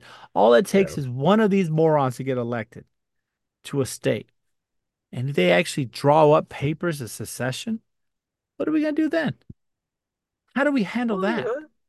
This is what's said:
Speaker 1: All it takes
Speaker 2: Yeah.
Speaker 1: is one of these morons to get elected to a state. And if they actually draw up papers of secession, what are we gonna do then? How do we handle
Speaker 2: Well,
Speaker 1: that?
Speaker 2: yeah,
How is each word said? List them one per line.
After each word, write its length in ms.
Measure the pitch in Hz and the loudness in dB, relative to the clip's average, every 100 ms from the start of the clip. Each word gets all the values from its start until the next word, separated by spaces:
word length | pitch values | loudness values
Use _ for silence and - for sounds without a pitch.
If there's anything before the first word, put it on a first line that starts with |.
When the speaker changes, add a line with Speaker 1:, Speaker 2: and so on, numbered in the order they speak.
| - - - | -10 -20 -6
Speaker 1:
All 200 | 170 214 | 2 4
it 120 | 233 202 | 4 4
takes 300 | 196 190 - | 0 0 -4
Speaker 2:
Yeah. 60 | |
Speaker 1:
is 80 | 131 | -8
one 320 | 123 147 220 | -2 2 4
of 100 | 214 | 4
these 180 | 196 170 | 2 2
morons 460 | 156 160 151 131 120 | 2 2 4 0 -4
to 60 | |
get 140 | 131 127 | -6 -4
elected 480 | 120 120 110 - - _ _ _ _ _ _ _ - | -4 -6 -8 -14 -20 _ _ _ _ _ _ _ -8
to 160 | 143 | -4
a 40 | 123 | -4
state. 440 | - 135 113 - _ _ _ _ _ _ _ _ | -2 -2 -2 -6 _ _ _ _ _ _ _ _
And 180 | - 131 | -8 -4
if 60 | 143 | 0
they 160 | 180 | 2
actually 340 | 175 175 - 123 | 2 0 -4 -6
draw 460 | - 143 151 151 | -2 4 6 6
up 160 | 156 - | 4 0
papers 540 | - 143 156 175 147 | -6 -6 -4 -6 -6
of 100 | 110 | -10
secession, 720 | - 107 - 123 123 - 220 _ _ _ _ _ _ _ - | -12 -12 -6 -6 -6 -8 -8 _ _ _ _ _ _ _ -8
what 140 | - | -2
are 20 | |
we 80 | 311 | 0
gonna 140 | 302 | 0
do 160 | 302 311 | -2 0
then? 260 | 330 294 - - - _ _ _ _ _ _ _ _ _ 240 | 0 -2 -6 -14 -20 _ _ _ _ _ _ _ _ _ -2
How 80 | |
do 80 | 285 | 0
we 120 | 277 | 2
handle 360 | 185 233 240 196 | 0 -2 -2 0
Speaker 2:
Well, 160 | 190 233 | 0 -2
Speaker 1:
that? 100 | - | -4
Speaker 2:
yeah, 200 | 262 302 _ | -6 -10 _